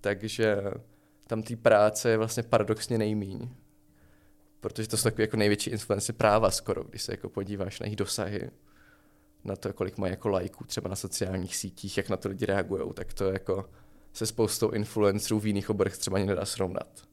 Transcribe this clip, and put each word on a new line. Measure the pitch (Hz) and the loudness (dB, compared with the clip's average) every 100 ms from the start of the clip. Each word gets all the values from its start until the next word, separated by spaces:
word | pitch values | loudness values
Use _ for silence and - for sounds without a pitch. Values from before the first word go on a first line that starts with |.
Takže | 101 101 107 - 110 101 98 113 - _ _ _ - | -2 -2 -4 2 2 2 0 -6 -12 _ _ _ -6
tam | 110 | -6
té | 107 117 | -4 2
práce | 117 107 104 - 120 | 6 8 8 4 2
je | 110 | 4
vlastně | 113 - | 2 -2
paradoxně | 117 117 107 107 - 113 | 2 2 4 0 0 0
nejmíň. | 107 107 98 98 120 127 _ _ _ _ - _ _ _ _ _ | 0 -2 -4 -8 -10 -14 _ _ _ _ -20 _ _ _ _ _
Protože | - - 107 | -8 -6 -2
to | 107 | 2
jsou | |
takový | 113 113 | 2 2
jako | 110 113 | 0 4
největší | 104 104 - | 4 4 0
influenci | 107 - 104 - | -4 -2 -2 -2
práva | 113 110 107 104 | 2 6 6 4
skoro, | - - - | 2 -4 -4
když | - - | -6 -10
se | - | -8
jako | 98 90 | -8 -8
podíváš | - 101 101 95 - | -6 -6 -6 -6 -6
na | 104 | -6
jejich | 104 | -4
dosahy, | 95 - 98 104 - - _ _ - _ _ _ _ _ | -4 -2 -2 -4 -8 -12 _ _ -20 _ _ _ _ _
na | 98 98 | -10 -6
to, | 98 | -6
kolik | - 98 - | -4 -4 -2
mají | 92 | -4
jako | 95 107 | -2 0
lajků | 95 92 - | 0 -2 -10
třeba | - - 95 | -8 -6 -6
na | 95 | -6
sociálních | 95 - 92 95 90 - | -6 -4 -2 -2 -4 -6
sítích, | 95 - 98 - | -8 -10 -6 -4
jak | 98 | -2
na | 95 | -4
to | 98 | -4
lidi | 95 104 | -4 0
reagujou, | 98 92 95 92 | 0 0 -2 -4
tak | - 92 | -6 -10
to | - 95 | -2 -2
jako | 95 - 95 98 - - - - | -2 -2 -4 -4 -16 -20 -20 -18
se | - 110 | -6 -4
spoustou | - 107 - 110 | 0 0 2 0
influencerů | 107 104 110 104 101 - 107 | 0 -2 4 4 4 0 0
v | 107 | 2
jiných | 101 98 | -2 -2
oborech | 104 98 - | 0 0 0
třeba | - 95 | -2 0
ani | 98 | 2
nedá | 92 98 | 0 -2
srovnat. | - 92 - - - - | -2 -2 -2 -8 -18 -20